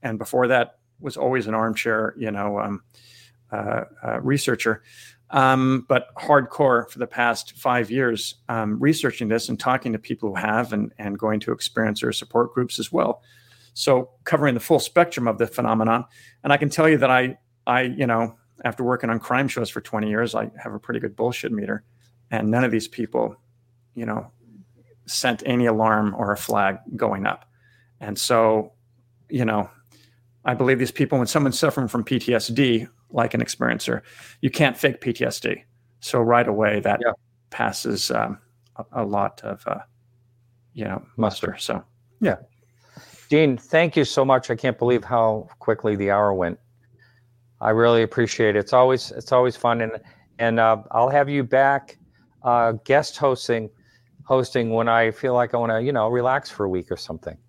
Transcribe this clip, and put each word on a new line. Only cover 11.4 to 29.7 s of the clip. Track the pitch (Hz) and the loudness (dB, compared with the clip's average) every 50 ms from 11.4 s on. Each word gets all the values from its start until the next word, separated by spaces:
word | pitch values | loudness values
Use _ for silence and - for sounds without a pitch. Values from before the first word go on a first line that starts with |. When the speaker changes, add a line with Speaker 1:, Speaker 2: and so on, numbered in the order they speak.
Speaker 1:
to | 104 - - | -2 -4 -6
experiencer | - - - - - 110 110 107 - - 120 107 | -4 -6 -6 -2 -2 -2 0 -2 -2 -4 -4 -4
support | - - - - - 120 120 - | -4 -8 -2 0 0 0 0 0
groups | - 123 120 - - | -4 -4 -4 -4 -8
as | 113 - | -8 -4
well. | - - - - - - _ _ _ _ _ _ _ _ _ _ _ | -2 -2 0 0 -2 -6 _ _ _ _ _ _ _ _ _ _ _
So | - - - 139 127 127 - _ _ _ | -6 2 2 2 2 2 -2 _ _ _
covering | - - 151 139 143 123 | 0 0 2 2 2 0
the | 120 | 0
full | - - 170 143 | 0 2 2 2
spectrum | - - _ 175 175 170 - - 123 117 | 2 2 _ 2 2 2 0 -2 -2 -2
of | 110 101 | 0 0
the | 117 | -2
phenomenon. | 110 - - 120 113 113 110 110 110 113 120 - - _ - - - _ _ _ | -2 -2 -2 0 0 2 2 2 2 2 0 -2 -6 _ -20 -20 -20 _ _ _
And | 139 | 2
I | 143 143 | 2 2
can | 151 143 | 2 0
tell | - - 160 160 | 0 2 4 4
you | 160 143 | 4 4
that | 123 131 | 4 4
I, | 127 127 127 127 - - _ _ _ _ _ - | 4 4 2 0 -4 -8 _ _ _ _ _ 0
I, | 123 123 | 0 2
you | 127 127 127 - 139 120 | 0 0 -2 -2 0 0
know, | 117 113 117 113 110 _ _ _ _ _ - | 2 0 0 -2 -6 _ _ _ _ _ -6
after | 123 113 - 131 | -6 -4 -2 -2
working | 120 127 123 - 117 | -2 -2 -2 -2 -4
on | 117 113 | -4 -4
crime | - - 123 127 139 135 | -2 -2 0 0 0 0
shows | - - 117 104 | -2 -4 -6 -6
for | - - | -6 -10
twenty | - - - 110 107 107 | -12 -6 -6 -4 -4 -2
years, | 104 110 117 117 110 | 0 -2 -2 -2 -2
I | 110 110 113 - - | -4 -6 -6 -8 -12
have | - 117 107 | -14 -12 -12
a | 107 | -12
pretty | _ - 120 117 | _ -6 -8 -6
good | - 101 101 | -6 -6 -4
bullshit | _ 117 120 123 - - - | _ -4 -4 -4 -4 -6 -4
meter, | 117 104 104 101 107 107 _ _ _ _ _ _ _ _ _ _ | -4 -4 -4 -4 -6 -8 _ _ _ _ _ _ _ _ _ _
and | - 113 110 107 | -6 -4 -2 0
none | 110 120 127 | 2 2 2
of | 123 | 2
these | 110 113 107 - | 0 -2 -4 -6
people, | - - - - - - 117 110 104 _ _ _ _ _ _ _ _ _ _ _ _ | -8 -8 -8 -4 -2 -2 -2 -2 -4 _ _ _ _ _ _ _ _ _ _ _ _
you | 120 117 | -10 -8
know, | 113 107 110 - - _ _ _ _ - 202 - _ _ _ _ _ _ _ _ | -6 -6 -6 -8 -10 _ _ _ _ -20 -20 -20 _ _ _ _ _ _ _ _
sent | - - - - 127 120 110 - | -8 -8 -2 -2 -2 -2 -2 -2
any | - 123 120 123 117 | -2 0 2 2 2
alarm | 110 107 110 110 110 107 107 104 98 127 | 2 2 4 4 4 4 2 0 -2 -2
or | 117 101 | -2 -2
a | 104 101 | -2 -4
flag | - - 107 104 101 98 98 95 - - - | -2 -2 0 2 2 0 0 -4 -10 -12 -6
going | 110 117 110 104 98 98 104 | -2 -2 -2 0 0 -2 -2
up. | 95 - - _ _ _ _ _ _ _ _ _ _ _ | -4 -4 -8 _ _ _ _ _ _ _ _ _ _ _
And | - 104 104 - | -10 -10 -8 -6
so, | - - 123 117 113 110 110 110 107 - _ _ _ _ _ _ _ _ _ _ _ _ | 0 2 4 4 4 4 4 2 0 -4 _ _ _ _ _ _ _ _ _ _ _ _
you | - 127 123 | -4 -2 0
know, | 110 110 104 101 - | 0 0 -2 -2 -4